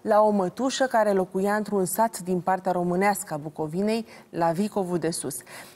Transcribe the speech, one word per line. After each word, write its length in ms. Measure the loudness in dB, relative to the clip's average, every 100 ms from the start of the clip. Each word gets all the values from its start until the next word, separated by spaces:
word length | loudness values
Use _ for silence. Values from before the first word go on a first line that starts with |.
la 200 | 2 4
o 80 | 6
mătușă 560 | 4 0 -2 -2 0 2
care 260 | 4 4
locuia 440 | 2 0 0 0 0
într-un 300 | 0 -2 0
sat 340 | 0 0 0
din 200 | -4 -2
partea 320 | 0 -2 0
românească 640 | -2 0 2 2 0 -4
a 40 | -8
Bucovinei, 680 | -8 -6 -6 -2 -2 -2 -6 -16 -12
la 220 | -2 0
Vicovul 460 | 0 -2 -2 -2 -2
de 120 | -2
Sus. 280 | -4 -8 -10 -14 -20 -20